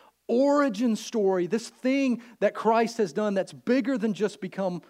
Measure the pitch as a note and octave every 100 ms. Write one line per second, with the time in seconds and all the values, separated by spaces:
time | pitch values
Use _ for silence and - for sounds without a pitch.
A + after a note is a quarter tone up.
0 | - _ - A#3 C#4 C#4+ C#4 G3 B3 G#3+
1 | - A#3 G3 F#3+ F3 A3+ - - B3+ C#4
2 | C4+ A#3 - - G3 - G#3+ A3+ A#3 -
3 | G3 D3+ G#3+ G3 E3+ C3+ - B3+ A3+ C4
4 | A3 E3+ G3+ - F#3 - F#3+ F3